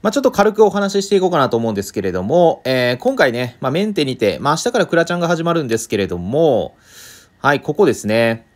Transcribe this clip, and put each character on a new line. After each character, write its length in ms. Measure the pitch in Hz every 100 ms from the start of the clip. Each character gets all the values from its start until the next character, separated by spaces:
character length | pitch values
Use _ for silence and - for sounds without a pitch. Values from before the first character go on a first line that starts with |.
ま 80 | 208
あ、 20 |
ち 60 | 277
ょ 20 |
っ 40 |
と 60 | 254
軽 180 | - 208
く 140 | 202 214
お 40 |
話 320 | 202 196 202
し 40 | 196
し 40 |
て 60 | 202
い 60 |
こ 60 | 185
う 40 |
か 60 | 170
な 100 | 127
と 80 | 117
思 140 | 113
う 20 |
ん 20 |
で 80 | 101
す 120 | 95
け 80 | 113
れ 100 | 95
ど 100 | 92
も、 400 | 98 170 165 - 127
え 320 | 127 123 123
ー、 20 |
今 140 | 247 269
回 160 | 143
ね、 240 | 120 123 -
ま 80 | 135
あ、 20 |
メ 140 | 151 214
ン 80 |
テ 100 | 196
に 140 | 139 120
て、 220 | 104 76
ま 120 | 131
あ、 20 | 165
明 20 |
日 140 | -
か 60 | 247
ら 60 | 180
ク 120 | 170
ラ 80 | 165
チ 80 |
ャ 20 | 175
ン 40 |
が 80 | 170
始 160 | 170 165
ま 80 |
る 100 | 170
ん 60 | 131
で 80 | 110
す 100 | -
け 80 | 104
れ 120 | 95
ど 100 | 87
も、 580 | 87 139 160 113 78 _ _ - - - _ _
は 160 | 135
い、 80 | 143
こ 140 | - 151
こ 100 | 190
で 80 |
す 140 | - 104
ね。 380 | 110 117 113 _